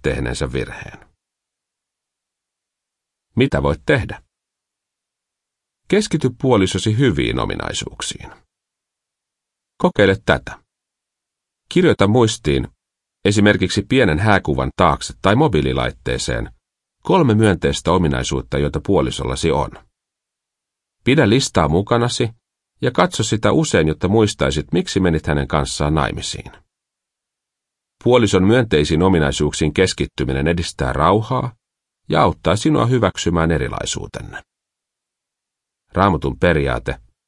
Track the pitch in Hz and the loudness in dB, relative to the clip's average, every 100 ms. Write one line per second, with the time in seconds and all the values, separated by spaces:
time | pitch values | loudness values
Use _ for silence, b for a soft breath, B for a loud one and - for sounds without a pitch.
0 | 69 64 60 64 65 65 - - - - | -6 -4 -6 -6 -6 -6 -8 -12 -18 -20
1 | - _ _ _ _ _ _ _ _ _ | -20 _ _ _ _ _ _ _ _ _
2 | _ _ _ _ _ _ _ _ _ _ | _ _ _ _ _ _ _ _ _ _
3 | _ _ _ - 135 71 71 76 - 139 | _ _ _ 0 0 2 -2 -2 -2 -2
4 | - - _ _ _ _ _ _ _ _ | -2 -12 _ _ _ _ _ _ _ _
5 | _ _ _ _ _ _ _ _ - 196 | _ _ _ _ _ _ _ _ -2 -2
6 | 214 156 131 127 131 117 92 95 110 107 | 0 -2 -2 -2 2 2 2 0 -2 2
7 | 139 73 58 62 50 50 50 50 - - | 2 2 -2 -2 -4 -6 -8 -8 -10 -10
8 | - - - - _ _ _ _ _ _ | -12 -12 -16 -20 _ _ _ _ _ _
9 | _ _ _ _ _ _ _ - 180 - | _ _ _ _ _ _ _ -2 -2 2
10 | 98 98 - 67 - - _ _ _ _ | 2 2 0 -2 -2 -18 _ _ _ _
11 | _ _ _ _ _ _ - 175 175 104 | _ _ _ _ _ _ -4 0 2 2
12 | 98 120 113 - 76 67 58 _ _ _ | 2 4 2 0 -2 -2 -2 _ _ _
13 | _ _ 101 104 104 101 92 - 101 135 | _ _ 0 4 4 4 0 -2 0 2
14 | 107 76 107 95 - 65 67 - 87 69 | 2 2 2 2 0 -2 -2 2 2 2
15 | - - 95 113 156 85 67 65 62 - | -4 -4 0 2 2 2 0 -2 -4 -6
16 | - 60 - 58 57 - _ _ _ _ | -8 -6 -4 -6 -6 -14 _ _ _ _
17 | - 180 139 107 107 90 73 69 - 90 | -2 2 4 4 4 2 0 -2 0 2
18 | 80 64 64 67 - 69 71 76 73 95 | 2 0 -2 -6 -4 -2 -2 -4 -2 0
19 | - - 62 64 82 69 - - _ _ | 0 -4 -6 -4 -2 -2 -4 -10 _ _
20 | _ _ _ _ _ _ _ _ _ _ | _ _ _ _ _ _ _ _ _ _
21 | - 147 110 123 - - 87 82 107 120 | 0 2 4 2 0 0 2 0 0 0
22 | 120 - 117 - _ _ _ - 127 - | 0 -2 -4 -6 _ _ _ -6 -4 0
23 | 180 - 110 104 104 151 156 90 78 76 | 0 0 -2 0 2 2 2 2 2 0
24 | 92 110 104 - 67 78 71 - 185 - | 0 2 2 0 -2 -2 -2 -4 -2 0
25 | 90 80 - 73 69 76 69 - 73 78 | 0 0 0 -2 0 -2 -2 -4 -2 0
26 | 62 50 - - - - _ _ _ _ | -2 -6 -10 -12 -14 -20 _ _ _ _
27 | _ _ _ _ _ _ _ _ _ _ | _ _ _ _ _ _ _ _ _ _
28 | 120 123 104 98 92 123 110 76 76 80 | 2 4 4 4 4 4 4 2 2 2
29 | 95 87 71 67 73 - 78 82 92 - | 2 2 2 0 -2 0 -2 2 0 0
30 | 69 - 64 67 76 87 82 - 67 127 | -8 -4 -4 -2 0 -2 -4 -4 -4 0
31 | 80 107 110 131 127 - _ _ _ _ | 2 2 0 -6 -6 -10 _ _ _ _
32 | - 80 110 - - 87 165 143 117 127 | -4 0 0 0 -2 0 0 0 0 0
33 | 98 - 85 85 82 82 60 - - - | -2 -2 -2 0 0 -2 -4 -8 -8 -10
34 | - - - - - _ _ _ _ _ | -10 -14 -14 -16 -20 _ _ _ _ _
35 | _ _ _ _ _ _ _ _ _ - | _ _ _ _ _ _ _ _ _ 0
36 | 98 80 71 64 87 80 67 60 67 64 | 0 2 -2 0 0 2 0 -4 -6 -10
37 | _ _ | _ _